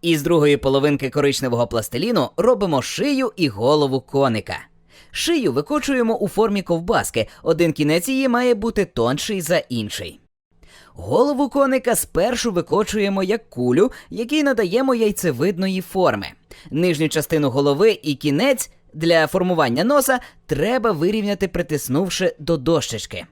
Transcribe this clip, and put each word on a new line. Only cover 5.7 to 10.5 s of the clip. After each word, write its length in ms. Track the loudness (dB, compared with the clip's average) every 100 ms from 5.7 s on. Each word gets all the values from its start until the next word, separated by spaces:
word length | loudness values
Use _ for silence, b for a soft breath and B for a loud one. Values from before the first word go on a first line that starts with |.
| -2 0 0 0 0
у 100 | -2
формі 340 | 0 0 0
ковбаски, 680 | -2 -4 0 -2 0 -4 -4 B
один 300 | -2 2 2
кінець 360 | 2 0 0 0
її 180 | -2 0
має 260 | 2 2
бути 320 | 0 0 -2 -4
тонший 560 | -2 -2 -2 -4 -6
за 160 | -2 -2
інший. 640 | -2 -6 -6 -8 -12 -16 _ _ _